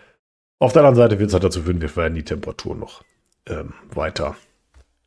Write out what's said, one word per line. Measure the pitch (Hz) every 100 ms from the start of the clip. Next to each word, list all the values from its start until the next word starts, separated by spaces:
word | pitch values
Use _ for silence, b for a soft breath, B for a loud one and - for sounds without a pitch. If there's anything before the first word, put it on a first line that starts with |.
| B B _ _ _ -
Auf | 127
der | 156
anderen | 143 120
Seite | 120 101
wird | 104
es |
halt | 92 92
dazu | 85
führen, | 82 87
wir | 78 -
werden | 80 80
die | -
Temperatur | 78 - - - 78
noch, | - - _ _ _ _ -
ähm, | 82 - - -
weiter | - 78 - 71 - _ _ _ _ _ _